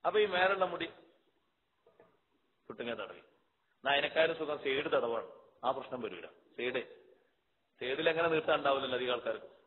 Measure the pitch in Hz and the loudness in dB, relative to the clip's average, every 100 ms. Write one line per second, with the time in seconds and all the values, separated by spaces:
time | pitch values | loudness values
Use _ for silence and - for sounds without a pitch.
0 | 170 202 208 180 190 190 185 170 170 - | 2 2 2 4 2 4 0 -2 -8 -10
1 | - _ _ _ _ _ _ _ _ _ | -20 _ _ _ _ _ _ _ _ _
2 | - _ _ _ _ _ _ 117 120 110 | -20 _ _ _ _ _ _ -10 -8 -6
3 | 98 87 - _ _ _ _ _ 131 143 | -10 -14 -20 _ _ _ _ _ 0 2
4 | 147 160 165 165 151 147 143 135 151 147 | 2 2 2 2 -4 -4 0 0 2 2
5 | 120 117 - - - _ 120 135 120 127 | 2 -2 -6 -14 -20 _ -2 -2 -4 -6
6 | 107 87 82 - _ - 120 123 - - | -6 -8 -14 -18 _ -6 -2 -2 -6 -16
7 | - - _ _ _ _ _ _ 123 139 | -20 -20 _ _ _ _ _ _ -4 0
8 | 160 160 170 160 151 151 143 135 135 123 | 2 2 2 2 2 2 4 2 0 -2
9 | 123 120 113 110 - - | 0 0 -2 -6 -8 -20